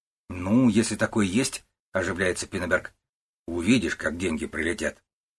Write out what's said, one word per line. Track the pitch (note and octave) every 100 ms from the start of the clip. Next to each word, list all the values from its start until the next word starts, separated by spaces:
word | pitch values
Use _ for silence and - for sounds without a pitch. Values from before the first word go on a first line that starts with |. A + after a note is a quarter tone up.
| _ _ -
«Ну, | F2+ F2+ A#2+ B2+
если | G#2 G#2+ G#2
такое | A2 A2 G2
есть», | G#2+ C3+ - - _ _
оживляется | F#2+ F2+ F2+ F#2 F2 -
Пиннеберг. | F#2+ F2 F2 - _ _ _ _ _ -
«Увидишь, | E2+ F2 B2 E2 -
как | D#2 D#2+
деньги | F2+ D2+ D2
прилетят». | D#2+ D#2+ E2+ D2+ - _ _ _